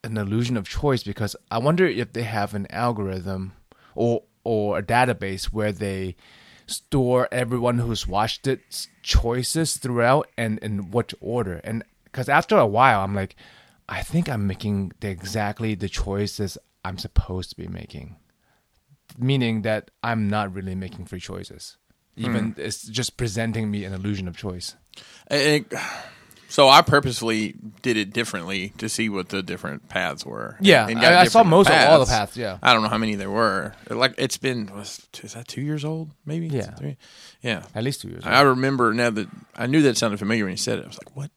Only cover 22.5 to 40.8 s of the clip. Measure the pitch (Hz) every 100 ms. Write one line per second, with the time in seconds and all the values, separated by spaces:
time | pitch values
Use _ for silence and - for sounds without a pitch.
22.5 | - 78 - - 110 120 - 120 101 113
23.5 | 110 107 104 95 95 101 101 90 85 104
24.5 | 90 - - _ - - - _ 147 143
25.5 | 151 110 - - - - - _ - _
26.5 | - 139 143 - 147 135 117 113 110 107
27.5 | - 107 - 127 110 98 113 113 98 85
28.5 | 98 95 - 110 - 113 98 90 98 92
29.5 | 87 - 73 _ 92 90 69 - 55 57
30.5 | - 196 147 107 117 - 175 180 226 202
31.5 | 170 143 156 127 156 127 113 101 117 110
32.5 | 92 - 117 107 110 110 101 98 101 113
33.5 | 95 82 - - 110 127 - 135 - 131
34.5 | 123 104 101 101 - _ - 104 117 120
35.5 | - 143 151 147 160 156 - 147 160 165
36.5 | 135 107 110 143 139 - - - _ 123
37.5 | 104 - 107 120 143 95 85 - 120 143
38.5 | 127 135 135 117 113 120 107 92 - -
39.5 | - 123 151 143 113 117 101 101 113 98
40.5 | 90 - 113